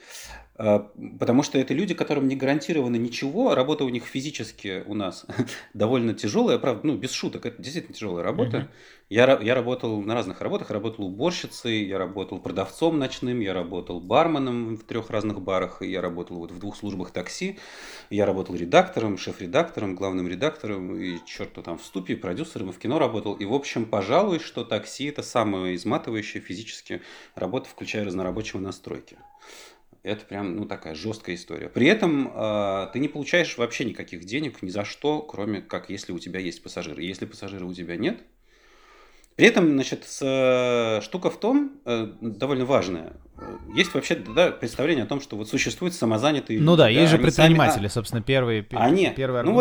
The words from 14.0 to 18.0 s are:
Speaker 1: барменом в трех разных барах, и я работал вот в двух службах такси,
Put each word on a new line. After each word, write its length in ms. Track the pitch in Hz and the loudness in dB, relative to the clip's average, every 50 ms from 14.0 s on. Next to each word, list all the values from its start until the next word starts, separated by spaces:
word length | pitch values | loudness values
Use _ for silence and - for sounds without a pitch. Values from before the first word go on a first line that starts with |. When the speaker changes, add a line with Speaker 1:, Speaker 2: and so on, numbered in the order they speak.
Speaker 1:
барменом 760 | 87 90 113 147 165 170 156 139 135 127 120 120 117 113 113 | -2 4 4 6 6 4 2 0 0 -2 -2 -2 -4 -4 -6
в 80 | 107 - | -8 -8
трех 260 | - 113 117 107 - | -6 -6 -6 -4 -4
разных 300 | 117 107 104 107 104 101 | -2 -2 -2 -2 -4 -4
барах, 400 | 92 95 92 92 92 90 - - | -2 0 0 0 0 -2 -4 -6
и 80 | 95 95 | -6 -4
я 100 | 92 90 | -4 -2
работал 380 | 90 90 85 87 87 - 90 85 | -4 -4 -4 -6 -8 -8 -10 -10
вот 120 | 85 82 | -10 -10
в 60 | 87 90 | -10 -10
двух 180 | 101 101 98 | -10 -10 -8
службах 340 | - 104 101 101 92 90 - | -8 -8 -6 -6 -6 -6 -6
такси, 460 | - 92 90 - - - 180 196 196 - - - - - - - - - | -6 -6 -8 -6 -6 -6 -6 -6 -6 -8 -14 -18 -18 -18 -16 -16 -18 -18